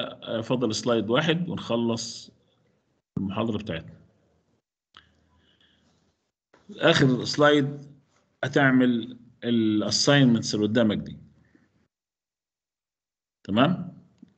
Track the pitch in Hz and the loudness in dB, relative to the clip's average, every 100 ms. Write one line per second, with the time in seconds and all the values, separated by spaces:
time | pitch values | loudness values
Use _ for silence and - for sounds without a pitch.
0 | 117 - - 113 113 127 120 107 123 117 | -4 -12 -8 -8 -4 -2 -2 -2 -2 0
1 | 104 123 160 160 180 98 - 117 117 113 | 0 0 0 -2 -4 -8 -6 -4 -2 -4
2 | - - - _ _ _ _ _ _ _ | -8 -16 -20 _ _ _ _ _ _ _
3 | _ - 98 95 117 104 - 82 80 - | _ -10 -6 -4 -4 -6 -8 -10 -12 -20
4 | _ _ _ _ _ _ _ _ _ _ | _ _ _ _ _ _ _ _ _ _
5 | _ _ _ _ _ _ _ _ _ _ | _ _ _ _ _ _ _ _ _ _
6 | _ _ _ _ _ _ - 202 - - | _ _ _ _ _ _ -20 -2 2 4
7 | 139 123 98 - 147 147 135 - - - | 4 2 -2 2 4 4 2 -6 -16 -20
8 | _ _ _ _ 139 147 139 127 127 117 | _ _ _ _ -2 2 4 4 2 0
9 | 110 - - _ 117 117 107 107 104 - | -6 -14 -20 _ -2 0 2 0 0 0
10 | - 143 131 113 107 107 104 117 110 90 | 4 6 6 4 0 -2 0 2 2 0
11 | - - - _ _ _ _ _ _ _ | -6 -14 -20 _ _ _ _ _ _ _
12 | _ _ _ _ _ _ _ _ _ _ | _ _ _ _ _ _ _ _ _ _
13 | _ _ _ _ - 104 143 180 - - | _ _ _ _ -4 0 2 0 -8 -16
14 | - _ - | -20 _ -20